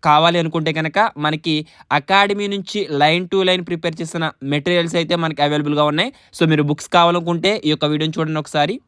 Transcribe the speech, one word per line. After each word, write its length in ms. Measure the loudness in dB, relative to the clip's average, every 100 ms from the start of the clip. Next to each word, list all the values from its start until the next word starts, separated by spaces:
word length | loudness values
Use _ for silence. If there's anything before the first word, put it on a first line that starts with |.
| 6
కావాలి 300 | 4 4 2
అనుకుంటే 300 | 0 -2 -2 -2
కనుక 180 | -2 0 0 0 -4
మనకి 280 | -4 -4 -4 -4 _ -4 -4
అకాడమీ 500 | 2 2 2 0 -4 -6
నుంచి 260 | -6 -6 -4 2
line 240 | 2 2 0
to 140 | 0 2
line 140 | 0 -2
ప్రిపేర్ 280 | -4 -4 -6
చేసిన 300 | -8 -4 -6 -6 -4 -2
మెటీరియల్స్ 420 | 0 0 0 -2
అయితే 120 | -2 -2 -2
మనకి 180 | 0 0
అవైలబుల్‌గా 400 | 0 0 2 2
ఉన్నాయి. 180 | 0 -4 -6 _ 0
So, 40 | 2
మీరు 120 | 2 2
బుక్స్ 180 | -2 0 4
కావాలనుకుంటే 560 | 4 2 0 0 0 0 0
ఈ 40 | 0
యొక్క 100 | 0
వీడియోని 240 | 0 -2 -2
చూడండి 240 | -4 -4 -4
ఒకసారి. 320 | -2 -2 -2